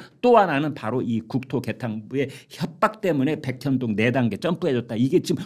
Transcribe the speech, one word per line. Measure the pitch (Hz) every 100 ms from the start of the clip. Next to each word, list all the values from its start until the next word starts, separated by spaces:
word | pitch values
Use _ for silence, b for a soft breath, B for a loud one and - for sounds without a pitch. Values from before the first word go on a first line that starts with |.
| B _
또 | 247 233
하나는 | 190 139 147
바로 | 131 110 123
이 | 110 113
국토개탕부의 | - 131 127 131 - - 120 110 107 131 135 B B
협박 | - 175 - 214 214
때문에 | 185 151 131 156
백현동 | 139 127 143 131 131 101
네 | 117
단계 | 127 117 98
점프해줬다. | 175 175 180 127 117 113
이게 | 131 180
지금 | - 180